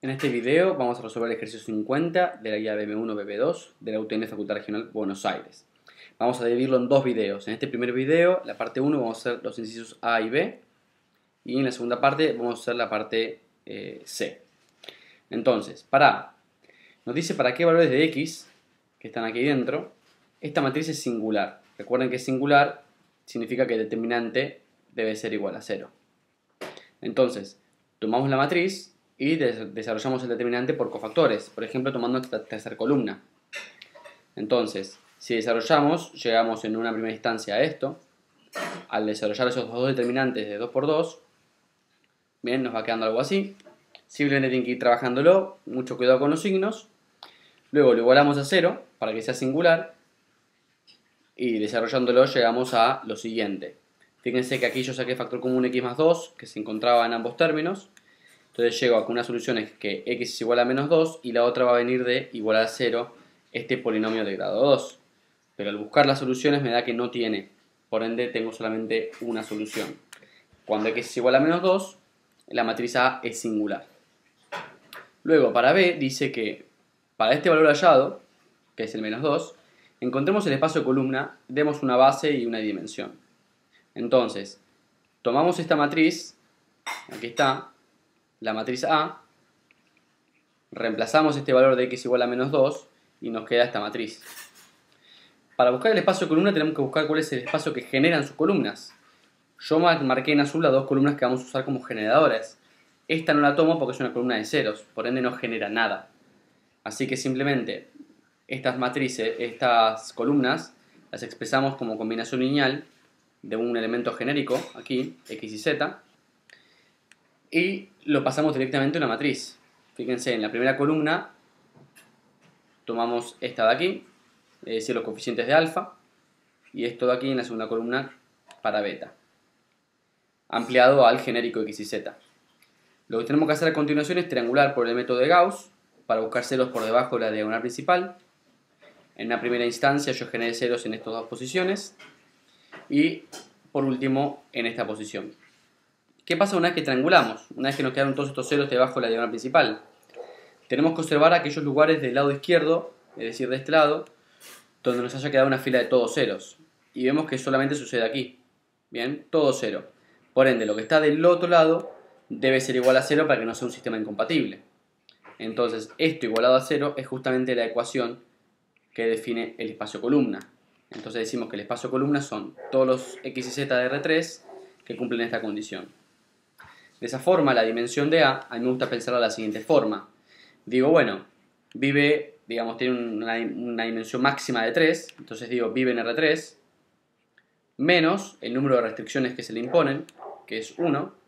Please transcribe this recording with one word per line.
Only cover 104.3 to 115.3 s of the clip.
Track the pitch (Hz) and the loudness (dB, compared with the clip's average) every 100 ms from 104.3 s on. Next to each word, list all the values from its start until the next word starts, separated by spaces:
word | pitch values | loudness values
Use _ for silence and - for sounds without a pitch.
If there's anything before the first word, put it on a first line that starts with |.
| 113 | -2
de | |
ceros, | 107 151 110 104 - | -2 -2 -2 -4 -12
por | - 113 | -8 -4
ende | 127 | -2
no | 123 | -2
genera | 123 117 113 104 | -4 -6 -6 -4
nada. | 110 110 95 - _ _ _ _ _ _ _ | -2 -2 -2 -10 _ _ _ _ _ _ _
Así | - 107 131 | -14 -6 -4
que | 131 | -4
simplemente | 135 131 139 135 110 - - - - _ _ _ _ | -4 -2 0 -2 -2 -8 -12 -20 -20 _ _ _ _
estas | 131 131 123 | -6 -4 -2
matrices, | 123 147 131 127 113 110 | -4 -2 -4 -2 -4 -4
estas | 120 113 127 117 110 110 - | -8 -2 2 4 4 2 -10
columnas, | - 120 143 127 160 - _ _ _ _ | -4 0 2 2 0 -4 _ _ _ _
las | - | -12
expresamos | - - 110 135 135 135 | -12 -10 -2 0 0 -2
como | 120 110 | -6 -4
combinación | 110 113 113 127 | -4 -6 -4 -2
lineal | 127 143 131 143 - _ _ _ _ _ | 0 2 0 -2 -10 _ _ _ _ _
de | 95 110 | -10 -4
un | 120 117 | -2 -2
elemento | 113 120 113 | -2 -4 -4
genérico, | 117 123 147 135 123 - | -4 -4 -2 -2 -4 -4
aquí, | - - 127 131 - | -16 -6 -4 -4 -10
x | - | -16